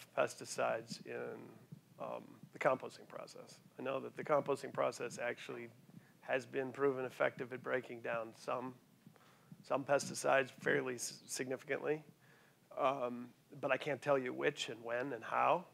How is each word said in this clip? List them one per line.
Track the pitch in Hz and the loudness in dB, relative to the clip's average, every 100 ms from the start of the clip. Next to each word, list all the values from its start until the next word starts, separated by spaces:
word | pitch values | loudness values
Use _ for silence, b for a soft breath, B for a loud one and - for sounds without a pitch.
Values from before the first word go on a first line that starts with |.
| - - | -6 2
pesticides | 123 - 123 - 123 117 117 - - | 2 0 -8 0 2 0 -4 -10 -8
in, | 120 120 117 120 - - - - - | -6 -6 -8 -12 -16 -18 -18 -18 -10
um, | 120 120 113 - - | -8 -6 -10 -18 -18
the | - | 0
composting | 147 127 117 - - | 2 2 -2 -12 -12
process. | - - - - - - - | -12 -12 -14 -16 -18 -20 -8
I | |
know | 127 135 | -4 -4
that | 127 123 | -4 -8
the | |
composting | - 147 135 139 131 | 2 2 4 -2 -2
process | 123 135 123 123 123 | 0 0 0 -6 -4
actually | 120 117 - 123 117 117 - B B B | -4 -4 -6 -8 -8 -14 -20 B B B
has | - 131 123 | -2 -2 0
been | 135 131 | -2 -2
proven | 123 139 131 | 2 2 4
effective | 127 - 139 - 127 | -2 2 0 2 -6
at | 127 | -6
breaking | 135 127 123 120 | 0 0 0 -6
down | 120 117 113 113 | -2 -2 -2 -8
some, | - 127 127 131 _ _ - - b b b b | -4 -2 -2 -8 _ _ -20 -20 b b b b
some | - 131 | 0 0
pesticides | 139 139 127 127 143 135 131 - | 4 4 4 0 4 6 4 0
fairly | 139 143 131 | 2 2 2
s-, | 123 - - - | -2 -4 -8 -8
significantly, | - 131 127 - 175 139 156 151 - b b b b _ - | -4 -2 -2 -2 -2 2 0 -2 -20 b b b b _ 2
um, | 131 139 123 120 123 - _ 143 | 2 2 -2 -4 -10 -16 _ -6
but | 143 | 2
I | 127 | 2
can't | 151 131 | 2 -2
tell | 147 139 | 4 4
you | 127 | 4
which | 131 143 143 - | 2 0 0 -6
and | 113 | -6
when | 117 120 139 | -4 -2 -2
and | 120 | -4
how. | 110 120 127 160 180 | -2 4 6 6 2